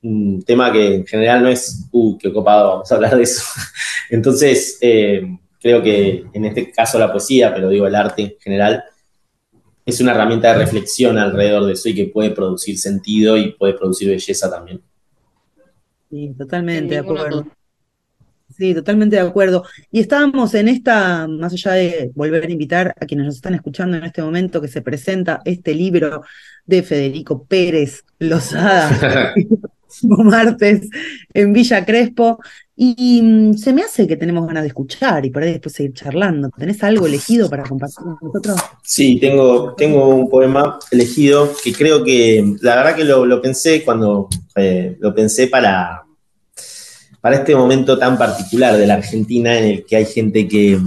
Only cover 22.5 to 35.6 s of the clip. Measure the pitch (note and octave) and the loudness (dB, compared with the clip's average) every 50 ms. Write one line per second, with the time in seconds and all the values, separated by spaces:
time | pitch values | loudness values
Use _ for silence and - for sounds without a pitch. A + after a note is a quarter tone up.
22.5 | F3 D#3 D3+ C3+ E3 F3 F#3 F3+ - _ D#3 C#3+ D3 C#3+ C#3 D3 C#3+ B2+ - F#3 | -6 -6 -6 -2 -2 -2 -2 -2 -6 _ -10 -6 -6 -4 -4 -6 -8 -10 -6 -6
23.5 | F#3 E3 - - C3+ - F#3 F3+ F3+ D#3+ D#3+ E3+ - - D#3+ D#3 E3 F3 F#3 F3+ | -6 -6 -6 -10 -10 -6 -4 -4 -4 -4 -6 -8 -8 -8 -6 -4 -2 -4 -4 -2
24.5 | - E3 D3 C#3 - D3+ B2 B2+ D3+ C#3+ - - F#3+ F#3 F3+ F3 D#3 - - E3 | -4 -6 -6 -6 -10 -10 -8 -8 -10 -8 -6 -6 -4 -4 -4 -4 -6 -6 -4 -6
25.5 | F3+ F3 - E3 D3+ D#3 F3+ F#3+ F3 F3 D#3+ D3 D#3 D3 D3 - - - - - | -6 -4 -4 -6 -4 -2 -2 0 0 0 0 0 -6 -10 -16 -18 -20 -20 -20 -20
26.5 | - _ _ - F#3+ F3+ F3 - D#3+ D3 C#3 C#3 C3+ D#3 - - D3 C3 - _ | -20 _ _ 0 0 0 0 0 -2 -2 -2 -2 -4 -8 -8 -8 -8 -8 -6 _
27.5 | F#3+ F#3+ F3+ F3 D#3+ D#3 D3 - - - _ _ _ _ E3 E3 D#3+ E3 C3 - | 0 0 0 0 0 -2 -2 -2 -6 -16 _ _ _ _ -4 -2 -2 -2 -4 -4
28.5 | - D3+ F3 G3+ F#3+ F3+ D#3 D3+ D3+ G#2+ - C#3 - C3+ - - - G3+ - - | -4 -2 0 2 2 2 2 2 0 0 0 0 0 0 0 0 0 -2 0 0
29.5 | A3 - - - _ _ _ _ - - - A3 G#3 F#3 A3+ G#3 A3 A3+ A3+ A#3 | -2 -2 -2 -16 _ _ _ _ -12 -2 2 2 4 6 6 4 6 6 4 2
30.5 | A3+ - G#3+ G3+ G#3 G3+ - - - - D#4+ - - - - _ _ F#3+ G#3 G3+ | 2 2 2 4 4 2 0 -6 -12 -12 -14 -14 -16 -18 -20 _ _ 0 2 4
31.5 | G#3 A#3+ A#3+ A#3+ A#3 G3 F3+ - A3 A#3 A#3+ A#3 B3 - A#3 A3+ A#3 A3+ - - | 4 2 4 4 2 0 0 0 2 2 0 0 0 0 0 0 0 -2 -10 -20
32.5 | - - _ _ _ - B3 B3+ A#3 A#3+ B3 B3 A#3+ A#3+ A3+ A3+ A3 A3 G#3+ G#3+ | -20 -20 _ _ _ 0 0 0 0 0 2 2 4 4 6 4 6 6 4 4
33.5 | G#3+ G#3+ - C4+ B3+ D4 G#4 A4 - - G3+ - D#3+ D3+ D#3+ E3+ F3 E3+ E3 D#3+ | 2 2 0 0 0 2 0 -2 0 0 0 0 0 -2 -2 -4 -2 -2 -4 -4
34.5 | D#3+ D#3+ D#3 D3 B2+ - C#3 C3+ - - C4 C4 F#3 D3+ C3+ C3 B2 C#3+ D3+ E3+ | -4 -4 -4 -6 -6 -8 -10 -10 -8 -4 -2 -2 0 -2 -2 -4 -4 -4 -4 -4
35.5 | E3 C#3 | -4 -6